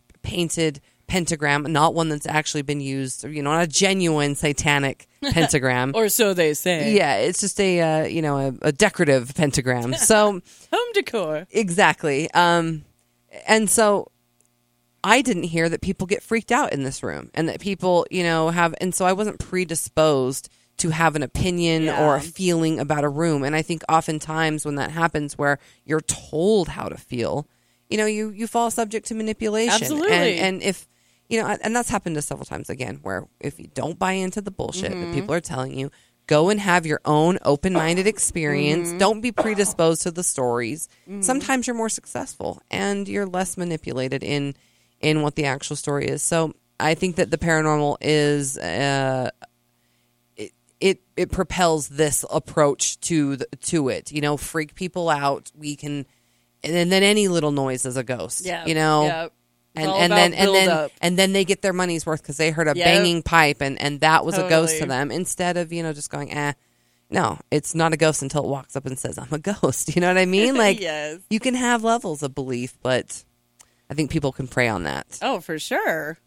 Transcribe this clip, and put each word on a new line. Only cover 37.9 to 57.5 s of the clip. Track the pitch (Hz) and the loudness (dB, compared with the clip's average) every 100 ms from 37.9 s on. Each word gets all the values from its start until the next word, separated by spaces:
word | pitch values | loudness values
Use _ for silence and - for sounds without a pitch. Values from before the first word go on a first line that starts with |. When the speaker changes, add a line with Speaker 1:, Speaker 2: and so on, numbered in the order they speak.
| 180 190 | 2 2
Speaker 1:
experience. | 214 - 175 151 143 147 160 170 | 0 -4 -2 -2 0 2 0 0
Speaker 2:
Mm-hmm. | 175 | 2
Speaker 1:
Don't | 196 220 | 2 2
be | 240 | -2
predisposed | 208 220 202 196 - 165 165 | -2 0 2 0 2 2 2
to | 180 | -2
the | 165 | -4
stories. | 180 - 123 120 117 156 - _ - | -4 -2 0 0 -2 -6 -12 _ -16
Speaker 2:
Mm-hmm. | 196 | -6
Speaker 1:
Sometimes | 190 269 285 262 240 | -2 -2 0 -2 -2
you're | 233 | -4
more | 220 | -4
successful | - - - - - - - - | -4 -8 -10 -10 -8 -10 -10 -8
and | - 202 202 196 | -4 -2 -4 -4
you're | 196 196 | -6 -4
less | 180 190 - | -4 -4 -4
manipulated | 175 160 - 123 131 139 | -6 -6 -6 -6 -4 -4
in, | - 143 143 139 _ _ _ - | -4 -4 -4 -8 _ _ _ -4
in | 156 156 | 0 2
what | 147 151 | 0 0
the | 143 | -2
actual | 135 - 147 | -2 -4 -8
story | - 143 139 | -4 -2 -2
is. | 143 | -4
So | - 170 160 - _ - | 0 0 0 -4 _ -2
I | 156 160 | 0 2
think | 185 165 | 0 0
that | 175 | 0
the | 160 | 0
paranormal | 165 160 156 151 147 - | 2 2 4 2 2 0
is, | 139 151 147 147 139 139 | 0 2 2 0 -2 -6
uh, | 85 92 139 139 135 131 123 - - _ _ _ _ _ _ _ _ - | -6 -2 0 0 0 0 -4 -8 -18 _ _ _ _ _ _ _ _ -16
it, | 104 _ _ - | -16 _ _ -2
it, | 185 185 _ - | 0 0 _ -4
it | 175 | -4
propels | - 180 175 175 160 139 | -2 -4 2 2 2 -2
this | 139 151 131 - | 0 0 0 -2
approach | 151 - - 147 - - - | -4 -4 2 2 2 -4 -4
to | - 165 143 139 | -2 0 0 -2
the, | - 139 | -8 -10
to | - 165 131 | -4 0 0
it. | 92 - | -2 -6
You | 147 | -4
know, | 147 147 | -2 -2
freak | - 165 156 - | -4 -6 -8 -8
people | 180 185 165 | -8 -4 -2
out. | 147 143 139 - 151 | 0 0 -2 -6 -14
We | 151 147 | -10 -8
can, | 147 147 131 _ _ _ _ _ | -6 -8 -8 _ _ _ _ _
and | - | -4
then, | 175 175 | 0 4
then | 190 | 4
any | 196 214 196 | 4 4 4
little | 170 151 | 2 0